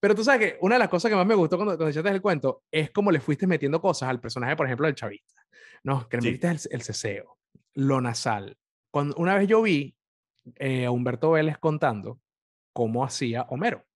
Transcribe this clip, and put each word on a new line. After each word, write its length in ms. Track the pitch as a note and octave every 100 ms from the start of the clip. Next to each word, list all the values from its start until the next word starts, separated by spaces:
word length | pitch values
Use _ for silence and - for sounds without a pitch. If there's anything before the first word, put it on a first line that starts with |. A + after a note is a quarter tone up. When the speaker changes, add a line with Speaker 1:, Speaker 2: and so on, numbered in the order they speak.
Speaker 1:
Pero 120 | G3+
tú 120 | G#3+ A3+
sabes 140 | C4+ G#3+
que 120 | -
una 160 | F#3 B3
de 40 |
las 100 | G#3
cosas 200 | F3 A3+
que 60 | G#3
más 100 | F#3
me 80 | G#3+
gustó 200 | D#3+ F3
cuando, 220 | G#3 E3
cuando 120 | D#3+
echaste 180 | D3 F3+
el 120 | G3
cuento 420 | G3+ D#3+ C3+ - _
es 220 | D#3 D3+
cómo 200 | - G3+
le 100 | D#3
fuiste 260 | - C#3+ F#3
metiendo 320 | E3 C#3 D#3+
cosas 300 | F#3+ D#3+ C3
al 100 | B2+
personaje, 380 | A#2 B2+ B2 D#3+
por 80 | C#3
ejemplo, 220 | B2 D#3
del 80 | C3+
chavista, 460 | A2+ G2+ _ _ _ _ - -
¿no? 240 | C3+ C3+ A#2
Que 80 | A#2+
le 40 |
Speaker 2:
Sí. 60 | A#2
Speaker 1:
metiste 160 | F2+ F3
el, 100 | D#3+ -
el 100 | A#2+
ceseo, 560 | - G#2+ A2 G2+ - _ _ _ _ -
lo 260 | C#3 C3+
nasal. 560 | B2 A2+ B2+ G#2 G2 - _ _ _
Cuando, 240 | C#3+ C#3+ D3
una 200 | F3 G3
vez 100 | G3
yo 140 | A3
vi, 340 | A3 D#3 C#3 _ _ _ _ _ - -
eh, 300 | C3+ C3 B2
a 60 |
Humberto 400 | B2 B2 B2 D#3
Vélez 260 | D#3+ D#3 D3
contando 600 | D#3+ D3+ D3 G#2+ G#2 B2 _ _ _ _ _
cómo 320 | - A#2 A#2 B2+
hacía 380 | - B2+ A#2
Homero 420 | - C3 A3+ - _